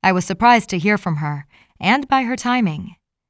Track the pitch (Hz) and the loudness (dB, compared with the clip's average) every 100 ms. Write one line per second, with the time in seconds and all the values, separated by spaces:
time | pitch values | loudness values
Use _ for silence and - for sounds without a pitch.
0 | 190 180 175 180 233 240 - 180 170 208 | 2 0 -2 2 4 4 2 -2 0 0
1 | - 151 151 147 143 _ _ _ 180 254 | -2 -4 -4 -8 -12 _ _ _ 0 0
2 | 277 269 247 254 247 247 214 151 185 - | 2 0 0 -4 -2 0 0 -2 -12 -18
3 | _ _ _ | _ _ _